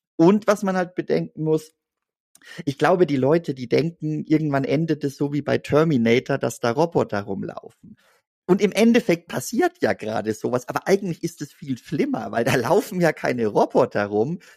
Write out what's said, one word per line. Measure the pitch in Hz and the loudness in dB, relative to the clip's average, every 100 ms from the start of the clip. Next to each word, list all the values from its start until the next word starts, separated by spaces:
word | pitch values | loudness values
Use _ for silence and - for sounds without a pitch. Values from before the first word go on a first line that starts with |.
| _ - | _ 2
Und | 165 208 208 | 4 4 2
was | 208 | 0
man | 190 185 | 0 -2
halt | 175 - | -4 -6
bedenken | - 156 160 - | -2 -2 -2 -6
muss, | 156 156 - _ _ _ _ _ _ _ - - - | -2 -2 -4 _ _ _ _ _ _ _ -20 -10 -8
ich | 139 | 0
glaube, | 151 175 165 | 2 4 2
die | 139 | 2
Leute, | 127 170 165 | 2 2 0
die | 127 120 | -8 -2
denken, | 131 160 170 156 151 - | 0 0 -4 -6 -6 0
irgendwann | 151 156 139 | 0 2 -2
endet | 135 160 165 151 | 0 0 0 -2
es | 143 - | -4 -4
so | 143 | -4
wie | 143 | -2
bei | 135 120 | -2 -2
Terminator, | - 143 165 135 113 120 - 139 | 2 2 4 4 4 2 2 -2
dass | 123 - | -4 -2
da | 120 | -2
Roboter | 117 170 160 113 104 | 0 0 0 -2 -4
rumlaufen. | 101 98 104 - - - - - _ _ _ _ - | -6 -8 -8 -12 -18 -20 -20 -20 _ _ _ _ 0
Und | 240 | 2
im | 202 | 2
Endeffekt | 196 226 233 - 170 - | 4 4 4 2 -2 -2
passiert | 151 - 226 349 - | -10 -6 -2 -2 0
ja | 113 | -2
gerade | 98 107 110 107 | -2 -4 -4 -4
sowas, | 107 120 123 - | -4 -4 -4 -4
aber | 135 - | -6 0
eigentlich | 196 190 160 | 0 0 -6
ist | 170 - | -8 -8
es | 147 | -14
viel | _ 143 123 | _ -10 -10
schlimmer, | - 143 285 247 107 | -6 -4 -2 -4 -4
weil | 113 117 | -2 0
da | 135 | 0
laufen | 117 196 - 180 | 2 0 0 0
ja | 165 | 0
keine | - 151 123 110 | 0 -4 -2 0
Roboter | 127 254 - 127 - 101 | 0 2 2 2 0 -2
rum, | 104 123 180 - | 0 0 -4 -12